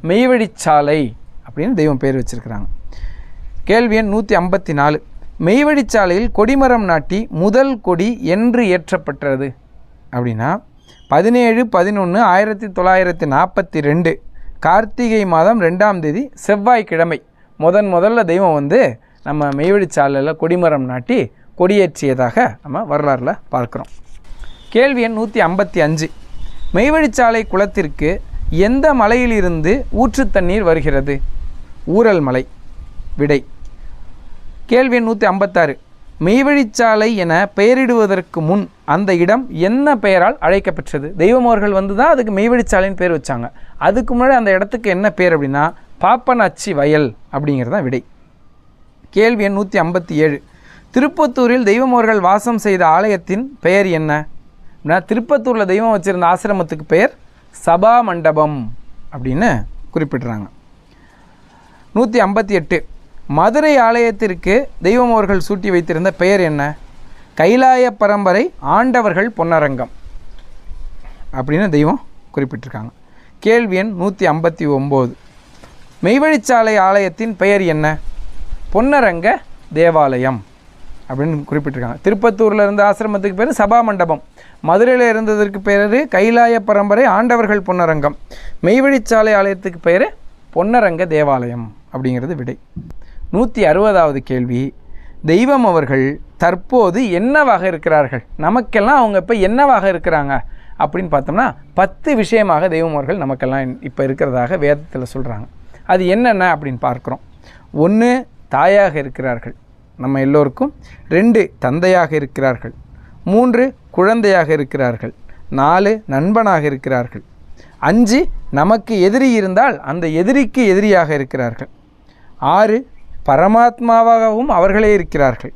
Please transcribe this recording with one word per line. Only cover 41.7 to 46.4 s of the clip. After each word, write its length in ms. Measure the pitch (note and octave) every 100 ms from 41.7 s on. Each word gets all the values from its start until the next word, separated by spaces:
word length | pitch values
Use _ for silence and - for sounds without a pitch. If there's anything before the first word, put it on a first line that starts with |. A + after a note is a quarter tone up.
வந்து 220 | F#3+ G3
தான் 160 | G3+ D4
அதுக்கு 220 | D4 A3
மெய்வழிச்சாலைன்னு 680 | G3 A3 B3 A3+ G3 F#3+ F#3+
பேர் 140 | F#3 F3
வச்சாங்க. 320 | - B2 A#2 - - -
அதுக்கு 380 | D3+ G3+ A3+
முன்னாடி 160 | A#3+ B3+
அந்த 200 | C4 G#3+
இடத்துக்கு 400 | F#3 G3 B3 A3
என்ன 200 | F3+ G#3
பேர் 240 | G3+ F3+ D#3+
அப்படின்னா, 340 | C#3 C#3 D#3 - - -
பாப்பனாச்சி 720 | F3+ A#3+ B3 A#3+